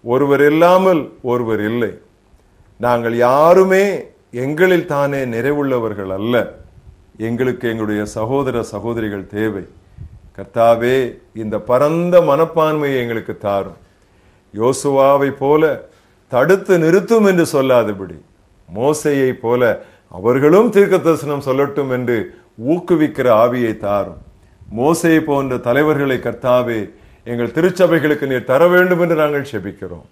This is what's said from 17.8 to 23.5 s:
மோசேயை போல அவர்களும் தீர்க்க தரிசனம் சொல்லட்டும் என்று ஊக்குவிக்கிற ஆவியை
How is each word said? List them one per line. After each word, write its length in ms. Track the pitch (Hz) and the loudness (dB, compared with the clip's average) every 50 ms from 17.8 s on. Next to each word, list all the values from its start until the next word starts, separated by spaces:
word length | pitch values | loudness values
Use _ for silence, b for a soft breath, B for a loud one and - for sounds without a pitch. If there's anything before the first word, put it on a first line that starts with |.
| 110 104 101 95 98 85 85 80 _ _ _ _ _ _ _ _ _ - | 2 0 -4 -8 -10 -14 -14 -20 _ _ _ _ _ _ _ _ _ -14
மோசேயை 640 | 85 104 123 143 151 151 - 151 143 139 135 127 123 - - | -8 -2 -2 -2 -2 0 -2 -2 0 0 0 -2 -2 -4 -2
போல 180 | 113 120 123 123 113 101 B B B B B B B - 90 | -2 0 2 2 0 0 B B B B B B B -18 -4
அவர்களும் 540 | 92 117 123 135 139 151 165 202 233 240 - | -2 0 0 2 4 4 4 4 4 4 4
தீர்க்க 220 | 202 202 - 190 175 139 | 2 4 4 2 0 2
தரிசனம் 400 | 165 160 - 143 143 143 139 139 | 0 0 0 -2 -6 -8 -6 -4
சொல்லட்டும் 460 | 135 131 135 143 143 143 151 139 131 127 | -2 0 0 0 -2 -2 -6 -4 -4 -4
என்று 200 | 123 127 117 120 110 90 B B B B B _ - 113 135 | -4 -2 -2 -2 -2 -4 B B B B B _ -8 -2 -2
ஊக்குவிக்கிற 560 | 165 180 175 - 180 156 156 - 107 - 107 123 110 107 | -2 -2 0 0 0 2 2 -2 -2 -2 2 2 4 4
ஆவியை 320 | 113 120 | 4 2